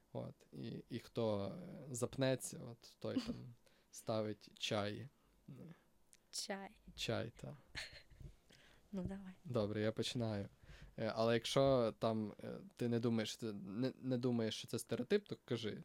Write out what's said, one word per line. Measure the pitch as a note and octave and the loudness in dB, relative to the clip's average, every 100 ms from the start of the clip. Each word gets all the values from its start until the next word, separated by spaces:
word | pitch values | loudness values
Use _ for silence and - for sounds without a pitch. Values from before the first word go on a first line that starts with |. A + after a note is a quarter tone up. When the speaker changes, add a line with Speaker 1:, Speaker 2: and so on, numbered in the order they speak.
| _ | _
Speaker 1:
От, | C3 B2 - - | -8 -8 -10 -16
і, | C#3+ A#2+ C3+ - | -10 -8 -8 -8
і | A#2+ | -8
хто, | - - A2+ G#2 G2 F2+ - - - | -4 0 2 2 0 -6 -10 -12 -10
е, | B2 | -4
запнеться, | A#2+ - C3 C3 - - B2+ | -2 2 2 2 -2 -10 -10
от | A#2 - - | -12 -18 -8
той | A2 B3+ | -4 -2
там | A#3+ A#2+ B2+ A#2+ - | -2 -6 -10 -16 -20
Speaker 2:
<laughs> | _ _ | _ _
Speaker 1:
ставить | - - A2 G#2+ G#2 - - | -8 0 0 0 -4 -12 -6
чай. | - A2 G#2 G#2+ C3 - _ _ - B2+ E3 - _ _ _ - _ | 0 2 2 -2 -8 -14 _ _ -16 -14 -14 -18 _ _ _ -20 _
Speaker 2:
Чай. | - - G3 G3 - - - | -6 -4 -6 -8 -14 -16 -6
Speaker 1:
Чай, | - G#2+ A2 - | -2 0 -2 -8
та. | C3+ C#3+ - - - - - - - - - - - - - | -12 -12 -14 -12 -12 -14 -18 -16 -16 -16 -20 -20 -20 -20 -8
Speaker 2:
Ну, | G3 | -4
давай. | F3+ G3 F#3+ - D#3 | -4 -6 -10 -12 0
Speaker 1:
Добре, | A#2+ G#2 G#2+ | 2 2 4
я | G#2+ | 2
починаю. | G#2+ D3+ B2 A2+ G2+ G2 - - - - - | 2 0 0 0 0 -4 -10 -18 -18 -12 -4
Е, | A2 A#2 | -2 4
але | A2+ | 6
якщо | A#2 - C#3 C3+ C3 A2+ - | 6 4 6 8 8 6 4
там, | A#2 A2 G#2 - | 2 2 0 -4
е, | A#2 A#2+ G2 - | -8 -8 -12 -2
ти | A#2+ | 2
не | A#2 | 4
думаєш, | A#2+ A2+ G#2 - | 4 4 2 -2
це, | A#2 | -4
не, | G2+ G2 G2+ B2+ - | -4 -4 -2 0 0
не | C3 B2+ | 0 2
думаєш, | B2+ A#2+ A2 - | 4 4 2 0
що | - | -2
це | A#2 | -4
стереотип, | - A#2 B2 G#3 - | 0 -2 2 2 2
то | - - | -8 -2
кажи, | A#2 G#2+ - | -2 0 -6